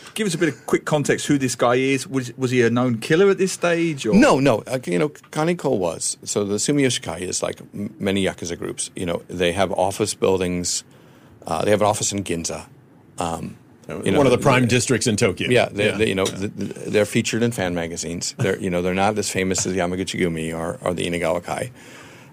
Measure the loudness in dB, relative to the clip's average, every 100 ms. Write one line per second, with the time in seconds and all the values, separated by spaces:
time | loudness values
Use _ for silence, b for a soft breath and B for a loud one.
0 | B -4 -4 0 -2 -2 -2 -2 0 0
1 | 2 0 2 2 0 2 2 4 2 0
2 | -2 -6 -6 -4 0 4 4 4 0 0
3 | 2 4 4 4 0 0 0 2 0 -2
4 | 4 6 8 6 4 2 0 -6 -2 0
5 | 0 -4 -10 -2 0 0 0 0 0 -2
6 | -6 -8 -4 -2 0 -2 0 2 2 0
7 | -6 -6 -6 -4 -4 -6 -12 -10 -10 -4
8 | -2 0 0 -2 -8 -8 -8 -8 -8 -6
9 | -4 -4 -4 0 0 2 0 2 0 0
10 | -4 0 0 2 0 -2 -4 -6 -8 b
11 | b b b b -6 -2 2 2 2 0
12 | -2 -4 -4 -6 -6 -8 -12 -20 -20 -20
13 | -18 -6 -6 -6 -10 -14 -20 -20 -12 -6
14 | 0 4 4 4 4 4 4 2 2 0
15 | 0 2 2 0 2 2 2 0 0 2
16 | 0 2 -2 -2 -8 -6 -8 -8 -2 2
17 | 2 2 0 0 0 0 -2 -2 -4 -6
18 | -8 -6 -6 -2 0 0 0 0 0 2
19 | 2 0 -2 -2 0 0 -2 0 -2 -2
20 | -4 -2 -2 -2 -6 -4 -6 -4 -4 -2
21 | -2 -2 0 -2 -2 -6 -6 -10 B B
22 | B B B